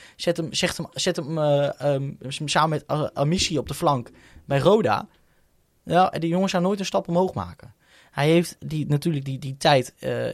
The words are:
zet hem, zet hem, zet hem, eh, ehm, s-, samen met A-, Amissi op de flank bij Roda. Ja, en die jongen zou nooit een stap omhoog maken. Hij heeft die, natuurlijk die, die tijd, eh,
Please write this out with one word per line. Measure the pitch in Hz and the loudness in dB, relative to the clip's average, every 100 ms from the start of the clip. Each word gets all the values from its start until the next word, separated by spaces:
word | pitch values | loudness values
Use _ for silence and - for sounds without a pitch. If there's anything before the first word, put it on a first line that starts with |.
| - - | -18 -6
zet | - 170 | -2 -2
hem, | 165 | -2
zet | - 180 - | -2 -2 -4
hem, | 160 | -8
zet | - 185 175 | -4 -2 -2
hem, | 139 160 | -4 0
eh, | 151 143 143 - | 2 2 0 -2
ehm, | 143 139 139 - 135 | -2 -2 -4 -8 -10
s-, | - | -8
samen | 147 170 160 | -2 2 2
met | 151 - | 0 -2
A-, | 151 143 | -2 -2
Amissi | - 143 185 - 147 | 0 0 0 0 -2
op | 113 | -4
de | |
flank | - 165 131 - - - - | -2 0 0 -4 -16 -20 -14
bij | - 139 | -4 2
Roda. | 139 220 113 101 - _ _ _ _ _ _ _ | 4 4 4 0 -4 _ _ _ _ _ _ _
Ja, | - 165 185 | 0 2 2
en | 160 | 0
die | 165 | -2
jongen | 175 190 | 0 0
zou | 185 | 0
nooit | 180 202 | 0 -2
een | 185 | -2
stap | 196 190 | -2 0
omhoog | 170 185 | 0 0
maken. | 110 87 - - - _ _ _ | -2 -8 -10 -20 -20 _ _ _
Hij | - 151 | 0 4
heeft | 170 165 - | 4 2 -6
die, | 143 156 139 | -8 -4 0
natuurlijk | 143 170 147 | 0 0 -2
die, | 139 135 | -4 -8
die | 135 135 | -8 0
tijd, | 160 143 123 - | 4 4 2 -6
eh, | 131 120 120 | -6 -4 -4